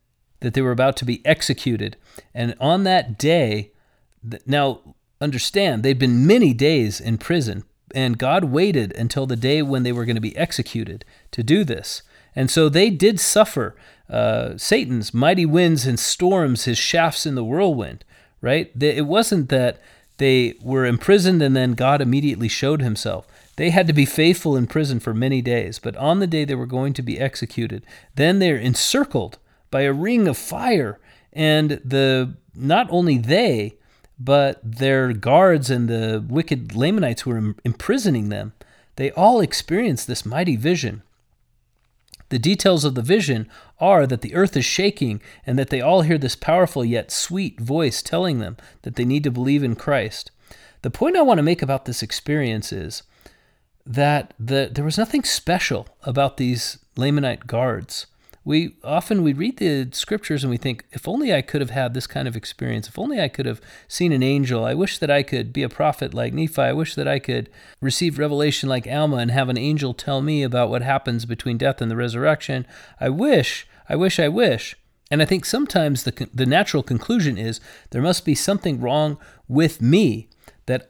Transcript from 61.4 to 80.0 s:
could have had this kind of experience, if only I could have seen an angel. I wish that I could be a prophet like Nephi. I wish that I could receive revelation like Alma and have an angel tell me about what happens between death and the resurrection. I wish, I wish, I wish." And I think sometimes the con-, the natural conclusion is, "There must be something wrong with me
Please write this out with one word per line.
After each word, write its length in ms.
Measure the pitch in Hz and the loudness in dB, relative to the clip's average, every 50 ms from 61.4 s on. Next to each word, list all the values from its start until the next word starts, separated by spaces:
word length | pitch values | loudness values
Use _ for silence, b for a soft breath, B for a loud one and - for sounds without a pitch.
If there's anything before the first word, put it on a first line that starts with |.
| 123 | -2
could 180 | - - 147 | -2 -4 -4
have 80 | 139 120 | -4 -4
had 240 | 113 139 131 123 123 | -4 -4 -4 -4 -4
this 140 | 127 - | -6 -8
kind 200 | - - 143 135 | -8 -6 -6 -6
of 80 | 127 117 | -6 -8
experience, 520 | 117 - - - - 131 123 113 113 110 | -8 -10 -12 -10 -8 -6 -6 -6 -6 -8
if 100 | - - | -10 -10
only 240 | - 196 277 294 226 | -8 -6 -4 -2 -2
I 60 | 165 | -2
could 180 | 135 - - 135 | -4 -4 -4 -6
have 160 | 123 113 - B B B B B | -6 -6 -8 B B B B B
seen 240 | B - - 180 175 | B -4 -2 0 2
an 120 | 151 127 127 | 2 2 2
angel. 420 | 131 139 143 139 123 127 113 117 | 2 2 0 0 0 0 -2 -2
I 80 | 123 123 | -2 -2
wish 240 | 151 190 196 - | -2 -2 -2 -4
that 140 | - - 143 | -2 0 2
I 100 | 143 143 | 2 2
could 320 | 139 - - 123 113 113 123 | 0 0 -4 -4 -4 -4 -4
be 80 | 139 | -4
a 80 | 139 - | -4 -4
prophet 420 | - - 147 151 139 - 135 - | -2 -2 -2 -2 -2 -2 -6 -6
like 220 | - 123 120 117 120 | -4 -4 -4 -4 -2
Nephi. 260 | 147 160 156 - - | -2 -4 -2 -2 0
I 140 | 131 123 127 | 0 0 0
wish 220 | 151 160 - - | -2 -4 -4 -4
that 120 | 156 143 | -4 -4
I 120 | 139 143 135 | -2 -2 -2
could 320 | - - 123 120 110 - B B B B B B | -4 -4 -6 -6 -6 -8 B B B B B B
receive 360 | - 135 - - 175 170 147 | -4 -2 -2 0 -2 -2 -2
revelation 500 | 139 147 147 147 143 151 151 143 - - | -2 -2 -2 0 0 0 0 0 -2 -2
like 200 | 135 131 123 113 | -2 -2 -4 -4
Alma 300 | 113 131 147 156 151 143 | -4 -2 -2 0 0 0
and 120 | 123 120 123 | 0 0 0
have 200 | 120 139 131 127 | 0 0 0 0
an 100 | 127 117 | -2 -2
angel 340 | 123 147 151 151 143 127 120 | -2 -2 -2 -2 -2 -4 -6
tell 300 | - - - 139 135 139 | -6 -6 -4 -4 -2 -2
me 180 | 151 156 147 | -2 -2 -2
about 300 | 139 127 120 123 120 107 | -2 0 0 0 0 0
what 100 | 117 123 | 0 -2
happens 440 | 120 135 139 135 - 135 120 117 117 | -2 -2 -2 -2 -2 -2 -4 -4 -4
between 340 | 117 117 - - 131 120 113 | -6 -8 -6 -4 -4 -2 0
death 240 | 135 135 131 - 135 | 0 0 0 -2 -4
and 80 | 113 | -4
the 40 | 113 | -2
resurrection. 720 | 117 123 120 113 120 135 156 151 - - - 139 131 123 B B B B B B B | -2 -4 -4 -2 0 0 0 0 0 -2 -6 -6 -6 -8 B B B B B B B
I 100 | - 131 | -4 -2
wish, 580 | 131 165 240 302 269 170 127 - - - - b b b b | -2 0 2 4 4 4 2 0 -4 -8 -10 b b b b
I 80 | b 147 | b -2
wish, 240 | 147 180 190 - - | 0 0 0 0 0
I 80 | 165 | 0
wish." 480 | 147 160 220 247 185 120 107 - - - _ _ _ _ _ _ - | 0 2 2 2 2 2 0 -4 -10 -16 _ _ _ _ _ _ -2
And 100 | 147 151 | 0 2
I 40 | 156 | 2
think 200 | - 190 180 - | 2 0 0 -2
sometimes 560 | - - 247 294 - - 185 160 147 139 123 | -2 -2 -2 -2 0 0 0 2 2 0 -2
the 100 | - - | -2 -4
con-, 200 | - - 123 - - | -6 -6 -8 -6 -4
the 140 | 123 131 | -2 0
natural 340 | 123 143 175 - - - 147 | 2 2 2 2 0 -2 -2
conclusion 560 | 120 - 127 110 - - 233 240 170 147 120 | -2 -2 -4 -4 -2 0 0 0 0 0 -2
is, 220 | 92 113 113 113 - B B B B B B | -4 -6 -6 -8 -10 B B B B B B
"There 100 | B 120 | B -2
must 240 | 135 175 175 - - | 0 0 0 0 0
be 80 | 170 143 | 0 0
something 480 | - - - 202 196 - 180 143 123 | 0 0 0 -2 0 -2 -2 -4 -2
wrong 380 | 123 120 135 151 151 151 143 - b b b b b | -2 0 0 0 0 0 -2 -6 b b b b b
with 360 | b 123 147 165 151 - - 117 | b 2 2 2 2 2 0 2
me 460 | 120 156 202 | 4 4 4